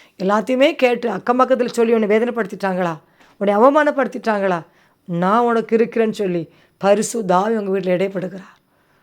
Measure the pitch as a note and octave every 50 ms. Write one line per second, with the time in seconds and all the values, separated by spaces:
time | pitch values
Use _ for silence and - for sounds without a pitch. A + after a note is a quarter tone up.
0 | - _ _ - F#3 F#3+ G3+ A3 G#3+ B3+ B3+ B3+ C4+ D#4+ D#4+ - C4 A#3+ A#3+ A#3+
1 | A#3+ A3+ F#3+ F#3 - A#3+ A#3+ B3+ B3+ A#3+ C4 A3 B3 A#3 - A#3+ A#3 A3+ A#3 A3+
2 | G#3+ G3 G#3 A3 A#3 A#3+ A3 A#3 G#3 F#3 G#3 F3+ G3 F#3+ F#3 F3+ F#3 E3+ D#3+ D3+
3 | - _ _ _ _ _ _ - G3+ G3+ G3+ G#3 A#3 C#4 C#4 D#4 D4 D4 - C#4
4 | B3+ G#3 - A3+ - A#3 G#3+ G3+ G3 F#3+ F3+ E3 D3+ - _ _ _ _ _ _
5 | _ - F3 E3+ F3+ F#3 G#3 A#3 A#3+ A#3+ A#3 A#3 A3 A3 A3+ A3 A#3 A3+ - A#3
6 | A3+ A3 G#3+ - G#3 F#3 F3 E3+ D#3 - _ _ _ _ _ _ - G3 G#3 G#3+
7 | G#3 - - A#3 G#3 F3+ F3+ F3+ G3 A3 A#3 A3 G#3 F#3+ F#3+ G3 F3+ F#3 F3+ E3+
8 | F#3+ G3 G3 F3+ F#3 F3+ F#3+ F3+ - - _ _ _ _ _ _ _ _ _ _